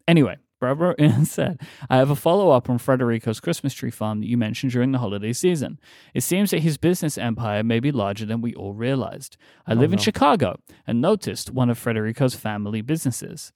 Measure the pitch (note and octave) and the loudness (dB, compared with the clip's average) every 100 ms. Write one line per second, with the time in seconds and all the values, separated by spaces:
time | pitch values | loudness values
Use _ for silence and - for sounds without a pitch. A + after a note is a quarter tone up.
0 | - E3+ A2+ - _ - B2+ D3 F3+ - | 4 4 4 0 _ -6 -2 0 0 4
1 | D3+ A2+ D#3 - - D#3 - - C3+ B2+ | 4 4 0 0 -4 -4 -12 -12 0 4
2 | C3+ C#3+ E3 F#3+ F#3 B2+ - A#2+ - C3 | 4 2 2 4 6 4 4 -2 2 2
3 | A#2+ A2+ A#2 A2+ E3+ E3 C#3 - B2 - | 2 0 -2 -4 -4 -4 -4 -4 -8 -6
4 | G#2+ G#2+ G#2+ A#2+ A2 A#2 C3 B2 B2+ C3 | -4 -4 -2 0 0 -2 -2 0 0 0
5 | A2+ G2+ G#2+ A#2+ F3+ E3 G2 - _ - | -2 -4 -4 0 0 0 -4 -8 _ -20
6 | _ C3+ - F3+ G3+ E3+ D#3+ C#3+ E3 F3+ | _ -4 -2 0 2 2 0 2 0 0
7 | D#3 - A#2 A2 A2+ G#2 A2+ A2+ C#3 C3 | -2 -2 -4 -2 -2 -2 0 0 0 0
8 | G2+ G2+ G#2+ A#2 A#2 - G2 G#2 A#2+ C3+ | -2 -2 -4 -4 -4 -8 -10 -6 -2 -2
9 | G#2 - - - _ _ - A2+ C#3+ G3 | -4 -8 -18 -20 _ _ -2 2 4 2
10 | - - C#4+ A3+ G2 - _ - - A#2 | 0 2 4 4 0 -2 _ -14 -2 0
11 | D#3+ G#3+ - - - B2+ B2 A#2 A#2+ A2 | 2 0 -2 -8 -6 0 0 0 -2 -2
12 | A2 A2+ C3 - G#2+ G#2 G#2 A2 A#2 D#3+ | -2 0 -2 0 -6 -6 -4 -4 -4 -2
13 | B2+ - - D#3 - | -2 -4 -10 -14 -12